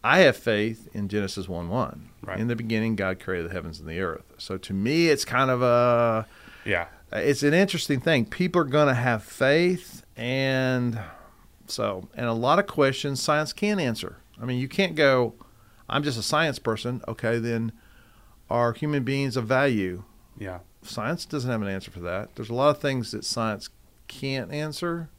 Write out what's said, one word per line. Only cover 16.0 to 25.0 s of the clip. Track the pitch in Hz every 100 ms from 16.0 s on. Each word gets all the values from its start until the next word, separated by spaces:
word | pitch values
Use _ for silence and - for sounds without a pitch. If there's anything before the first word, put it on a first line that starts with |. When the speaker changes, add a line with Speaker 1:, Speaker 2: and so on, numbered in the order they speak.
Speaker 1:
just | 147 117
a |
science | 104 151 160 135
person." | - 110 123 123 -
Okay, | 92 117 117
then | 117 117 113 - - - - - - - -
are | 120 120
human | 117 151 147
beings | 123 139 139 123
of | 113
value? | 131 143 113 92 90 - - _ -
Speaker 2:
Yeah. | 101 90 - _
Speaker 1:
Science | - - 110 175 -
doesn't | 151 127
have | 117
an | 101
answer | 95 -
for | 87
that. | 87 92 - -
There's | 113
a |
lot | 117 143 -
of |
things | 147 131 113
that | 113
science | - - 110 104 - _ _ _ _
can't | - 139 135 101
answer. | 147 156 147 175 170